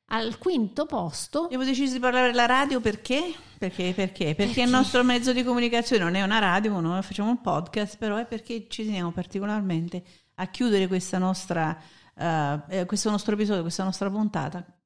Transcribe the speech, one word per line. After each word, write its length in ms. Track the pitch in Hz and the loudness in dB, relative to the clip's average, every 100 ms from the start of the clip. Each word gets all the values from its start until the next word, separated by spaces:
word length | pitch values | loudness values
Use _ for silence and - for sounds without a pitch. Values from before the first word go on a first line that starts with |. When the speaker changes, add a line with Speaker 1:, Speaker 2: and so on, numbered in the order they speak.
| - | -6
Speaker 1:
Al 280 | 226 226 226 | -4 -4 -2
quinto 480 | 370 320 208 - 302 | 0 0 0 -2 -4
posto 580 | 247 170 - - - 339 | -2 -4 -6 -6 -4 -2
Speaker 2:
Abbiamo 200 | 254 262 | -2 0
deciso 260 | 262 269 | 0 0
di 60 | 254 | 2
parlare 280 | 247 247 254 | 2 4 4
della 180 | 240 240 | 4 4
radio 340 | 254 285 262 | 4 2 2
perché? 540 | 226 208 - 262 349 320 - - | 0 -2 -2 -2 -2 -6 -12 -6
Perché, 340 | 190 185 180 | -6 -2 -2
perché? 320 | 185 190 - 156 | 0 -2 -2 -2
Perché 100 | 156 | 0
Speaker 1:
Perché? 260 | 202 240 | 0 2
Speaker 2:
il 80 | 247 | 4
nostro 340 | 254 262 247 | 4 4 4
mezzo 300 | 247 247 254 | 4 4 2
di 100 | 247 | 0
comunicazione 600 | 247 240 240 233 233 226 | 2 2 2 0 2 2
non 120 | 170 185 | 2 2
è 60 | |
una 180 | 196 220 | 2 2
radio, 400 | 196 180 220 196 | 4 4 2 0
noi 220 | 165 185 | 0 -2
facciamo 280 | 190 - 208 | -4 -2 0
un 120 | 240 | 0
podcast, 560 | 196 151 170 220 208 - | 0 -2 -2 -4 -6 -4
però 180 | 220 208 | -4 -4
è 80 | 233 | -4
perché 420 | 220 - 233 226 | -8 -8 -10 -10
ci 160 | - 214 | -8 -4
teniamo 260 | 202 175 | -2 -4
particolarmente 920 | 170 175 196 202 214 196 165 170 180 180 - _ - | -4 -6 -4 -4 -2 0 -2 -2 -8 -12 -20 _ -10
a 120 | 185 | -8
chiudere 400 | - 247 202 185 | -2 2 4 4
questa 300 | 185 180 185 | 0 -2 0
nostra, 600 | 185 185 - 170 156 165 - - _ - | 0 0 -2 -2 -2 -4 -10 -20 _ -6
eh, 440 | 170 160 143 147 - | -2 0 0 -2 -4
eh, 160 | 190 180 | -4 -2
questo 240 | 208 220 | -2 0
nostro 240 | 208 214 | 0 0
episodio, 300 | 208 208 202 | 0 0 0
questa 200 | 170 170 | -2 -4
nostra 260 | 190 185 196 | -4 -2 -2
puntata, 540 | 202 214 175 147 175 175 _ | 0 0 -2 -4 -8 -14 _